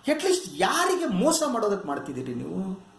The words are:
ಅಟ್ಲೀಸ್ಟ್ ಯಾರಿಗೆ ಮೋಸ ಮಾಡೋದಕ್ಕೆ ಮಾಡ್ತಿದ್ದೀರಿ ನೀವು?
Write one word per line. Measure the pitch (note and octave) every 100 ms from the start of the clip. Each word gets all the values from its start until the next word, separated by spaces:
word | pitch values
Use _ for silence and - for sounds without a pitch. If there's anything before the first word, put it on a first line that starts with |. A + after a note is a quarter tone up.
| - D#4
ಅಟ್ಲೀಸ್ಟ್ | F#4+ F4+ -
ಯಾರಿಗೆ | C#3+ F#3+ D4+ F#4 - E4
ಮೋಸ | F#3 C4+ D#4+ D4+
ಮಾಡೋದಕ್ಕೆ | A#3 G#3 G3 D3
ಮಾಡ್ತಿದ್ದೀರಿ | C#3 C3 B2+ B2 A#2+
ನೀವು? | D#3 F3 F#3+ F#3 -